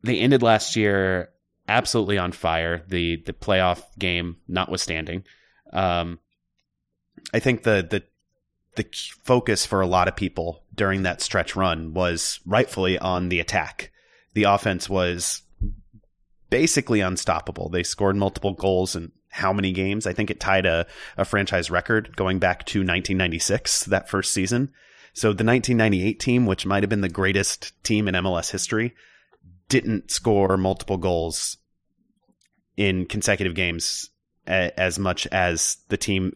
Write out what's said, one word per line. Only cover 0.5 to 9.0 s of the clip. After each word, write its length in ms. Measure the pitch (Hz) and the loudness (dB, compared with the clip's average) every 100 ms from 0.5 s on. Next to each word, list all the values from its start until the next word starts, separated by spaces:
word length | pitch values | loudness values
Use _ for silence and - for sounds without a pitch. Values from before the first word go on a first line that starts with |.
| 107 - 113 | 4 2 2
year 540 | 104 98 95 92 - _ _ _ - | 2 4 2 0 -4 _ _ _ 0
absolutely 520 | 113 - 120 98 101 | 0 2 0 2 0
on 120 | 90 | -2
fire, 540 | - 82 82 82 85 87 | -2 -2 0 -2 -4 -4
the, 340 | 90 85 82 | -2 -2 -2
the 80 | - | -6
playoff 500 | - - 92 90 85 - - | -6 0 2 2 0 -6 -6
game 380 | 92 87 87 85 - | -4 -2 -4 -10 -4
notwithstanding. 800 | 90 - 92 - 80 78 90 - _ _ _ _ | -4 -2 -4 -4 -6 -6 -8 -10 _ _ _ _
Um, 460 | - 95 87 85 85 _ _ _ _ _ _ _ _ _ - - | -2 0 0 -4 -10 _ _ _ _ _ _ _ _ _ -20 -4
I 60 | 113 | 0
think 240 | 131 117 | 0 2
the, 240 | 117 101 85 | 2 2 2
the, 120 | 101 - _ _ _ _ _ _ - | -4 -6 _ _ _ _ _ _ -8
the 80 | |
key 280 | - - | -6 -10